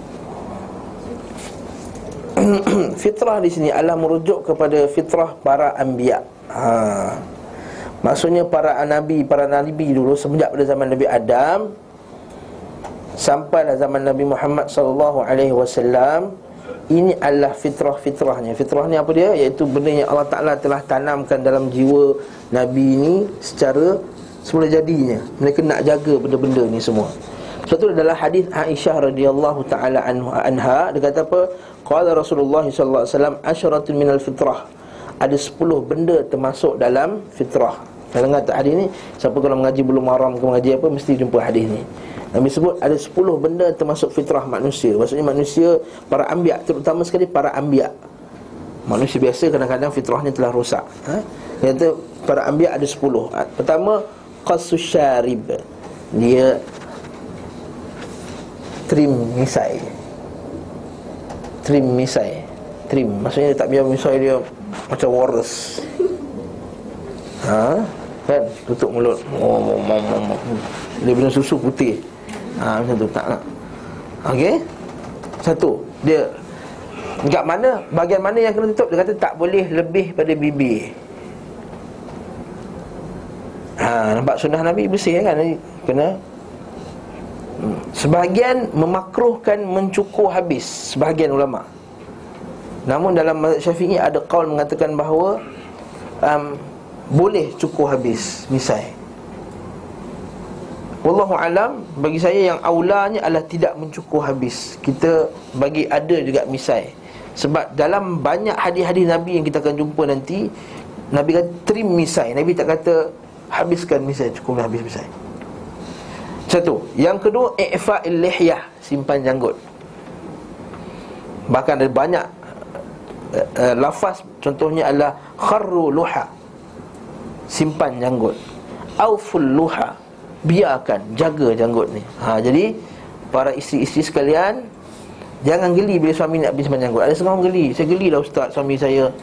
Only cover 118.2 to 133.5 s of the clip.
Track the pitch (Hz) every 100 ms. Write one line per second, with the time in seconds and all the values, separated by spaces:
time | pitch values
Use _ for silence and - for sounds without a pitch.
118.2 | 180 175 170 156 - - - 139 135 143
119.2 | 131 131 117 - - - - - - -
120.2 | - - - - - - - - - -
121.2 | - - - 127 131 139 135 123 156 175
122.2 | - - - - - - - - - -
123.2 | - - - - 123 120 139 160 196 175
124.2 | - - 143 143 156 160 139 143 147 -
125.2 | - - - 208 202 175 156 147 160 135
126.2 | - - - - - - - - - -
127.2 | - - - - 156 151 151 123 127 127
128.2 | 110 - - - - - - - 220 214
129.2 | - 170 135 139 160 - 117 - - -
130.2 | - - 156 170 175 131 - 104 107 113
131.2 | 160 151 127 113 117 117 - 107 - -
132.2 | 113 110 120 147 214 220 - - - -
133.2 | - 127 139